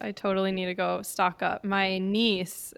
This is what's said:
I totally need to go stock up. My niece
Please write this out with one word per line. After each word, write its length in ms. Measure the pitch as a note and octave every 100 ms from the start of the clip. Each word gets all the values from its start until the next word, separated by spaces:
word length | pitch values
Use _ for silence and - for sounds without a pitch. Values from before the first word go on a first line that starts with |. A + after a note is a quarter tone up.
I 100 | G#3
totally 400 | G3 G3+ F#3+ F#3+
need 140 | F#3+ F3+
to 80 |
go 300 | F#3 F3+ F3+
stock 400 | G3+ - F3+ -
up. 200 | F3 -
My 360 | G3 G3 F#3+ F#3+
niece 760 | F#3+ G#3+ A#3 F#3+ F3 - -